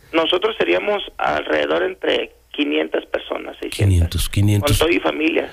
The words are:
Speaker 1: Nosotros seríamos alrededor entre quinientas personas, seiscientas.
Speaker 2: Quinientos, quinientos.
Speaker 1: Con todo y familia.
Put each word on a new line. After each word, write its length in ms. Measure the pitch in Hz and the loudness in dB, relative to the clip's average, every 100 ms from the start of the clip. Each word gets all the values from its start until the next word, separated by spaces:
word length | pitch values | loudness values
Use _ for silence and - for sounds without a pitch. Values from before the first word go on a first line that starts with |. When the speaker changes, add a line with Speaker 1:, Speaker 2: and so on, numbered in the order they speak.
| - | -4
Speaker 1:
Nosotros 420 | 165 160 180 220 220 | 0 2 2 0 0
seríamos 460 | 175 175 202 208 - - | 0 0 0 -2 -4 -4
alrededor 640 | - 147 - 151 147 160 | -2 -2 0 0 0 0
entre 500 | 185 190 156 131 117 - _ | 0 -2 -2 -2 -4 -10 _
quinientas 540 | - 147 151 156 - - | -4 -2 0 -2 -4 -4
personas, 500 | - - - - - | -8 -6 -10 -10 -12
seiscientas. 200 | - - 101 | -10 0 2
Speaker 2:
Quinientos, 400 | 90 85 87 - | 4 2 0 -2
quinientos. 500 | - 101 101 95 - | 2 2 4 4 4
Speaker 1:
Con 80 | 160 | 2
todo 80 | - | 2
y 40 | |
familia. 500 | - 147 156 - - | 0 0 0 0 -2